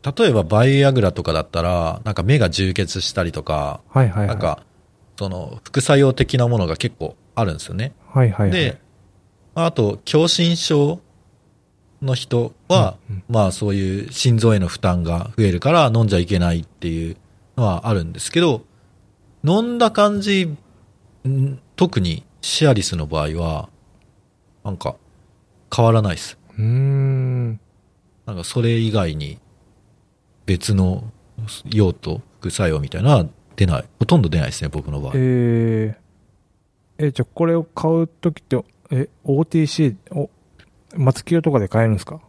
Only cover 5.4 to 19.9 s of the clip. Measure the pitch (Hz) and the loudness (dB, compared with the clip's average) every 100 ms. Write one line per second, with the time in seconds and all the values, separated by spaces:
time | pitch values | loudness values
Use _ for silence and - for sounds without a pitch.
5.4 | - - - 139 - 143 139 127 131 131 | -12 -14 -6 -4 2 4 4 2 0 0
6.4 | 120 120 87 80 120 - 78 - _ - | 0 0 0 -2 -6 -6 -10 -10 _ -4
7.4 | 107 76 - 90 127 - _ 139 123 98 | -4 -4 -8 -8 -8 -10 _ 2 2 2
8.4 | 101 185 147 - _ _ _ _ _ _ | 0 2 0 -4 _ _ _ _ _ _
9.4 | _ - 165 170 104 104 - 151 165 - | _ -4 -2 0 0 -2 0 2 2 2
10.4 | 170 170 - 147 143 175 _ _ _ _ | 0 0 0 2 2 -2 _ _ _ _
11.4 | _ _ _ _ _ _ 135 127 - 123 | _ _ _ _ _ _ -4 -4 -2 -2
12.4 | 117 - _ 185 - - - 98 - 117 | -2 -8 _ 2 2 -2 -12 -12 -2 2
13.4 | 98 92 104 98 95 98 - - 127 113 | 2 0 -2 -2 -2 -4 -8 -2 2 4
14.4 | 113 107 87 - 95 87 82 85 82 - | 4 4 0 -2 0 0 0 -4 -4 0
15.4 | 104 87 131 170 139 113 110 95 87 98 | 0 2 2 4 4 4 2 2 2 0
16.4 | 87 85 78 _ 85 82 82 85 _ _ | 2 0 -6 _ -6 -6 -6 -10 _ _
17.4 | _ - 110 87 113 101 82 85 - 170 | _ -2 0 0 -2 -2 -4 -8 -4 0
18.4 | 170 113 - _ _ _ _ _ _ _ | 2 0 -6 _ _ _ _ _ _ _
19.4 | 143 196 233 240 226 | 0 0 0 2 0